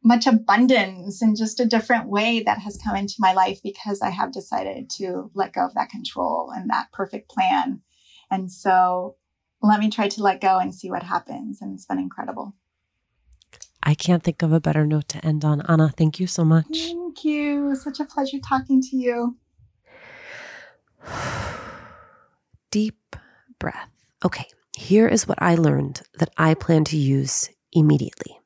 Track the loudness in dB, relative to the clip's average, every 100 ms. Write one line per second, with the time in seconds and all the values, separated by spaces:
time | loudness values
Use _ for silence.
0 | 6 4 4 2 4 4 6 4 2 -6
1 | -12 -2 0 0 -2 0 2 2 2 -2
2 | 0 -2 0 0 0 -2 -4 -10 -6 -4
3 | -6 0 2 4 2 0 -10 -10 -8 -4
4 | -4 -4 -6 -6 -8 -6 -6 -10 -12 -10
5 | -8 -8 -10 -6 -6 -2 -4 -2 -6 -6
6 | -12 -6 -4 -2 -6 -8 -4 -4 -6 -8
7 | -8 -8 -12 -2 0 0 -2 -6 _ _
8 | _ -20 _ -6 -6 -6 2 4 4 2
9 | -6 -12 _ _ _ _ 2 4 2 0
10 | -2 0 -2 0 2 2 0 -6 -10 -8
11 | -4 -6 -6 -12 -12 -12 -12 -14 -8 -6
12 | -6 -8 -12 -10 -12 -16 _ _ _ _
13 | _ _ _ _ _ -20 -20 _ -2 0
14 | 2 2 0 -2 2 2 2 0 2 0
15 | -4 -6 -2 0 0 0 2 4 4 4
16 | 0 0 -6 0 4 4 2 -4 -6 -6
17 | -8 -4 -2 -2 -2 -2 -2 -2 -6 -8
18 | -6 -4 -4 -6 -2 -2 2 0 2 -2
19 | -2 -2 -4 -6 _ _ _ _ _ -20
20 | -20 -20 -20 -18 -18 -20 -20 _ _ _
21 | -14 -8 -8 -6 -8 -10 -14 -16 -20 -20
22 | -20 _ _ _ _ _ _ -2 -2 -4
23 | _ -20 _ _ _ -8 -8 -6 -16 _
24 | _ _ -4 -4 -14 _ _ -18 2 6
25 | 6 4 0 0 2 4 4 2 -2 -6
26 | -18 -4 -4 2 2 2 4 4 4 0
27 | 2 2 0 -4 -6 _ _ 4 6 4
28 | 0 -8 -14 -14